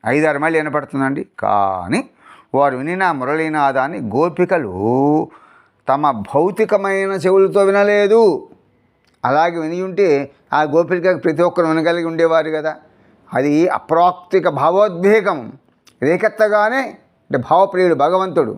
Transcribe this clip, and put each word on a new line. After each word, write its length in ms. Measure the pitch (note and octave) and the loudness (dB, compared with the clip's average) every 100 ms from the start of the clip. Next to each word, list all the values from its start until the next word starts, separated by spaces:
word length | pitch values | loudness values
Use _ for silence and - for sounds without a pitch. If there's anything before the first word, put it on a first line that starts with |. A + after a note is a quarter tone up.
| A2 | 0
ఐదారు 260 | C#3+ D#3 C#3 | 0 0 0
మైళ్ళు 140 | D#3 D#3+ | 0 -2
వినపడుతుందండి. 600 | D3+ D3 C#3 C#3 C3+ C#3 - - | -2 -6 -6 -4 -4 -4 -10 -6
కానీ 580 | G2+ G2+ G2 F#2 F2 F3+ C#4 _ - - _ C3 | -2 0 0 -4 -4 -4 -6 _ -20 -20 _ 0
వారు 180 | C#3+ B2+ | 0 -2
వినిన 240 | D3 F#3 F#3 C#3+ | -6 -2 -2 -2
మురళీనాదాన్ని 800 | B2+ D#3 D#3+ D#3 C#3 C3 C3+ G3 A#2 | -4 -2 -2 0 0 0 -4 -6 -4
గోపికలు 580 | A2+ F3 D3+ F3+ F3+ A2+ F#2 G#2+ B2+ C#3+ D3+ E3 - _ _ _ _ - | -2 -2 -2 -2 -2 -2 -4 0 2 2 0 -2 -12 _ _ _ _ -2
తమ 240 | C#3 D3 A#2 G2+ | 0 0 -2 -2
భౌతికమైన 840 | C#3 F3+ G3+ A3 G#3 G3 G3 G3 F#3+ | 0 0 0 0 0 0 -2 -4 -2
చెవులతో 360 | F3+ F#3+ F#3+ F#3+ G3 | 2 4 4 2 2
వినలేదు. 520 | G3+ G3+ G#3 G3+ A3+ A3 D3+ - - _ _ _ _ _ _ A#2+ | 2 2 2 4 4 4 2 -8 -20 _ _ _ _ _ _ 0
అలాగే 280 | C#3+ E3+ E3+ | 2 0 -2
విని 160 | D#3 F3 F#3+ | -6 -6 -6
ఉంటే 220 | F#3 F#3+ C#3 C#3 _ _ D3 | 0 2 2 -2 _ _ -2
ఆ 20 | D3+ | 0
గోపిక 420 | D#3 E3 F3+ F3+ E3+ | 0 0 0 0 0
ప్రతి 180 | E3+ D3+ F3 | -2 0 0
ఒక్కరు 220 | F3 E3 | 0 0
వినగలిగి 360 | D#3+ D#3+ E3+ E3 | 0 0 -2 -4
ఉండేవారు 400 | E3 E3 D#3+ D#3 D#3 | 0 2 2 0 -4
కదా. 160 | D3+ - _ _ _ _ _ - | -6 -8 _ _ _ _ _ -2
అది 160 | C#3+ D3 F3+ - | 0 2 2 -2
అప్రాకృతిక 680 | - E3 F3 F3+ - F#3+ E3 C#3+ | -2 2 2 0 -2 0 0 0
భావోద్వేగం 800 | D3+ F#3 G#3 E3+ G3 A3 G3 D#3+ A2+ - _ _ _ _ | 0 2 0 0 2 2 2 -4 -8 -18 _ _ _ _
రేకెత్తగానే, 760 | C3+ F3 G#3+ - G#3+ G#3 G#3+ C4 C4+ - _ _ _ | -2 0 -2 0 2 2 2 -2 -6 -12 _ _ _
అంటే 100 | C3+ | -6
భావప్రియుడు 500 | A#2 E3 F#3+ F#3 F3+ D3 | 2 2 4 2 2 2
భగవంతుడు 520 | D3 F#3 F#3+ D#3+ A#2+ | 2 0 0 -2 -2